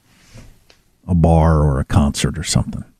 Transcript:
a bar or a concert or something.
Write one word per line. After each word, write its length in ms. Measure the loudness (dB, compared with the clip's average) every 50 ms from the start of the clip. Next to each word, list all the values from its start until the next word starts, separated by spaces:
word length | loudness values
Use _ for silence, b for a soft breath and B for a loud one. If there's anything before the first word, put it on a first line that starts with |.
| b b b b b b b b b b b b b b b b b _ _ _ _ -2
a 80 | 0
bar 460 | 2 2 4 4 4 4 4 2 2 2
or 160 | 0 0 -2
a 60 | -4
concert 520 | -2 0 0 0 0 0 -2 -4 -4 -4 -6
or 60 | -8
something. 400 | -4 -2 -2 -2 -4 -8 -12 -14 -18 _ _